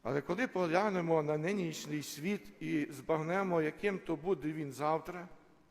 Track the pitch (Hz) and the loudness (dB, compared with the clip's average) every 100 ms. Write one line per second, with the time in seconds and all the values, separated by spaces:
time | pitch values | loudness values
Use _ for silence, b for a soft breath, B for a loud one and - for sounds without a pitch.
0 | 110 143 143 185 254 185 175 170 214 185 | 0 -2 0 -2 0 0 2 4 2 2
1 | 165 165 147 151 160 202 170 151 147 151 | 4 4 4 0 0 0 -2 -4 -4 -4
2 | 135 - 165 208 107 - 156 156 147 139 | -4 -6 -2 -2 -6 -10 -2 0 0 -6
3 | 123 160 156 190 190 170 156 - 202 190 | 0 0 2 0 2 2 2 0 -2 0
4 | - 156 170 170 151 156 143 127 151 160 | -2 -2 0 0 0 -4 -6 0 2 2
5 | 147 175 180 - - - _ | 0 -10 -12 -18 -20 -20 _